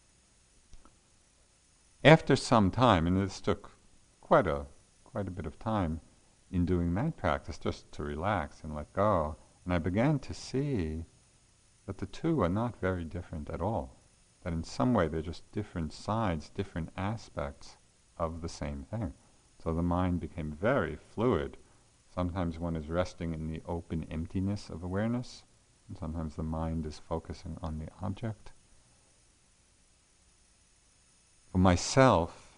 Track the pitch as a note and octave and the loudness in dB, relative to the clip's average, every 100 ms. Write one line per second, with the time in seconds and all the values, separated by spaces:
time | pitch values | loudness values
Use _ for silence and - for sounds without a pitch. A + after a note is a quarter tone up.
0 | _ _ _ _ _ _ _ - - _ | _ _ _ _ _ _ _ -20 -20 _
1 | _ _ _ _ _ _ _ _ _ _ | _ _ _ _ _ _ _ _ _ _
2 | C3+ D#3 - C#3 - A#2 F#2+ G#2+ B2 F2+ | 10 10 8 2 6 6 6 6 6 8
3 | E2 F#2 G2 - - E2+ - - - - | 6 2 0 -2 -2 -2 -4 -20 -20 -20
4 | _ _ - D#3+ F#2+ C#2+ C#2+ - - _ | _ _ 4 4 4 0 -4 -14 -20 _
5 | - A2+ F#2 F2 D2+ - A2+ A2 E2+ D#2+ | -10 -6 -6 -6 -8 -8 -4 0 0 -2
6 | - - _ _ _ F#2 F2 F2 E2+ F2+ | -8 -20 _ _ _ 0 2 2 2 0
7 | D#3 - F2 C#2 - - - - - - | -2 -2 0 0 -2 -8 -6 -6 -10 -10
8 | D2 D2 F#2 G2+ C#2+ - D#2 D2+ D2+ - | -6 -4 -2 -2 -2 -8 -10 -10 -6 0
9 | G#2 F#2 D2+ D#2 - - F2 F2 F2 F#2+ | 2 4 0 -4 -14 -12 -2 -2 0 2
10 | C3+ C#3+ - - - C3 D3 A#2+ D#2 D#2+ | 2 2 -2 -10 -6 -4 -2 -2 -2 -4
11 | E2 - _ _ _ _ _ _ - G2 | -8 -16 _ _ _ _ _ _ -12 -8
12 | F#2+ - E3 D#3+ E2+ G2 A#2+ - F#2+ F2+ | -10 -4 0 2 2 2 -2 -2 -2 -2
13 | E2 F2 - E2 D2 E2 F#2 G#2 C#2 - | -4 -8 -8 -8 -8 -4 -2 -2 -6 -12
14 | _ _ _ _ F2+ E2 D#2+ - B2+ A#2 | _ _ _ _ -6 -6 -6 0 2 4
15 | D#2+ D#2+ D#2+ E2+ - G#2+ G2+ F2+ D2+ - | 2 0 -6 -8 -10 -8 -6 -6 -6 -6
16 | - A2 G#2+ D#2+ - - - F2 D#2+ - | -4 -2 0 -2 -4 -8 -6 -6 -8 -6
17 | F#2+ A2 - - C#2+ - - - _ _ | -6 -6 -8 -8 -8 -8 -18 -20 _ _
18 | _ - E2 E2 E2 - D2 C#2+ - A2+ | _ -6 -4 -4 -8 -6 -8 -8 -8 -6
19 | F2 - - _ _ - - E2 E2+ F2 | -6 -8 -18 _ _ -8 -4 0 2 2
20 | F2+ F2+ D#2 - D2+ D2+ G#2+ C#3 D#2 D2+ | 2 0 -4 -6 -8 -2 0 0 0 -6
21 | - - B2 F2+ C2+ - - - _ _ | -10 -2 2 2 0 -8 -20 -20 _ _
22 | _ F#2 F2+ F2+ E2+ E2 E2+ D#2+ D2+ E2+ | _ -4 -4 -2 -4 -2 -4 -4 -2 -2
23 | F2+ - E2+ D#2 D#2+ D#2+ - E2+ - E2 | -2 -4 -6 -4 -6 -8 -6 -6 -4 -6
24 | - D#2 E2 G2 F#2+ G2+ - E2+ F2+ F#2+ | -6 -6 -6 -2 -2 -4 -8 -10 -6 -2
25 | A2+ A#2+ A#2+ - - _ _ _ - G2+ | -2 -2 -6 -14 -20 _ _ _ -18 -10
26 | D#2+ E2 D#2+ D2+ D#2+ D#2+ E2 D#2+ D#2 - | -8 -6 -6 -6 -4 -2 -2 -2 -4 -8
27 | - E2 - E2 E2 D#2+ E2 D#2 D#2 - | -6 -6 -6 -12 -12 -10 -8 -8 -10 -8
28 | G2 F#2+ A2+ G#2 - - _ - _ _ | -8 -6 -8 -8 -14 -20 _ -20 _ _
29 | _ _ _ _ _ _ _ _ _ _ | _ _ _ _ _ _ _ _ _ _
30 | _ _ _ _ _ _ _ _ _ _ | _ _ _ _ _ _ _ _ _ _
31 | _ _ _ _ - F#2 F#2 F2 - C#3 | _ _ _ _ -2 4 6 6 4 6
32 | C3 F#2 E2+ - - | 8 6 2 -6 -20